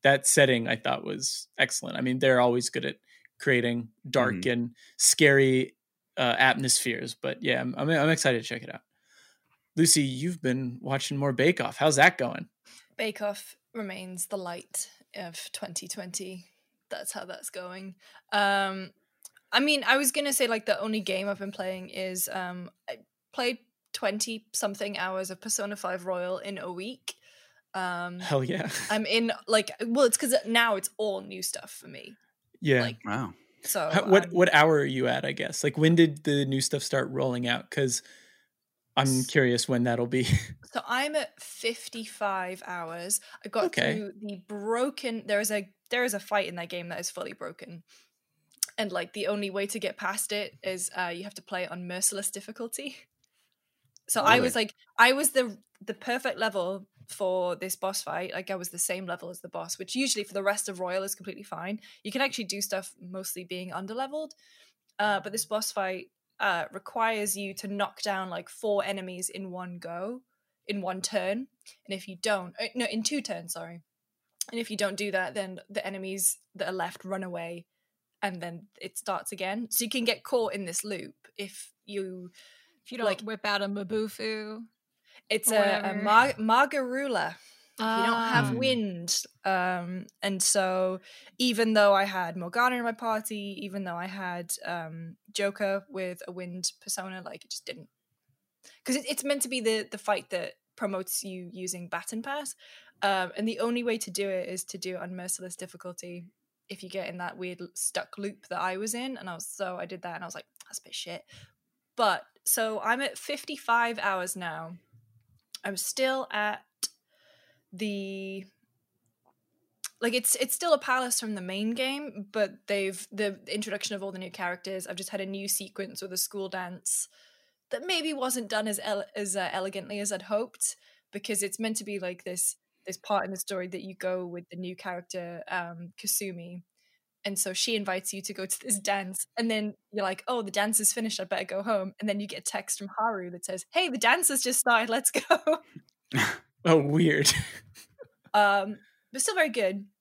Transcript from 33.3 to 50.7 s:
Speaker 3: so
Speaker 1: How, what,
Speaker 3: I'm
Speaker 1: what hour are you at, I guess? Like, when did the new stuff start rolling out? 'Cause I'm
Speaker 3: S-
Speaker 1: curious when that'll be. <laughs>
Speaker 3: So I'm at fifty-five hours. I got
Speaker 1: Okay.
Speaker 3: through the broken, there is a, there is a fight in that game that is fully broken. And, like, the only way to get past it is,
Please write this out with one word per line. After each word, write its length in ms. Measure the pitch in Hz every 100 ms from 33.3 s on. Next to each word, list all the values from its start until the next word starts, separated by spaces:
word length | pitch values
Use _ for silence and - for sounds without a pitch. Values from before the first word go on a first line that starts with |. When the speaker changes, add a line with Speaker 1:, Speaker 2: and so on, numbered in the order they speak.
| - _ _
Speaker 3:
so 260 | - 196 156
Speaker 1:
How, 120 | 160 208
what, 200 | 190 175
Speaker 3:
I'm 40 |
Speaker 1:
what 220 | 175 180
hour 200 | 151 156 151
are 60 | 139
you 220 | 131 123
at, 160 | 127 135
I 60 |
guess? 300 | - - -
Like, 140 | 147 143
when 160 | 160 170
did 280 | 160 147
the 220 | 151 143 139
new 160 | 135
stuff 200 | 131 143
start 280 | - 139 127
rolling 360 | 131 131 123 123
out? 220 | 120 -
'Cause 320 | - 135 120 - - - _ _ _ _ _ _ -
I'm 100 | 135
Speaker 3:
S- 200 | 131 127
Speaker 1:
curious 420 | 156 127 120 -
when 140 | 127
that'll 240 | 120 117 120
be. 200 | 131 120
<laughs> 60 | - - - -
Speaker 3:
So 100 | - -
I'm 280 | 247 294 302
at 260 | 254 _
fifty-five 1200 | - - 226 233 - 233 220 - 202 190 180 190 -
hours. 540 | 180 165 170 175 202 - -
I 60 | 208
got 160 | 226 202
Speaker 1:
Okay. 300 | - - -
Speaker 3:
through 140 | 202 190
the 200 | 208 196 180
broken, 800 | 208 202 233 262 277 254 226 -
there 140 | 208
is 100 | 208
a, 180 | 214 196 _ _
there 140 | 247
is 100 | 247
a 60 | 202
fight 280 | - 208 196
in 80 | 175
that 120 | 170
game 200 | 175 175
that 100 | 170
is 100 | 180
fully 240 | - 180
broken. 480 | - - 170 - 170 - - _ _ _ _ _ _ - -
And, 140 | 208
like, 220 | 175 170
the 140 | - 190
only 220 | 208 202
way 160 | 190 196
to 140 | 226
get 180 | 190 -
past 340 | 185 214 -
it 280 | 208 202 -
is, 300 | 190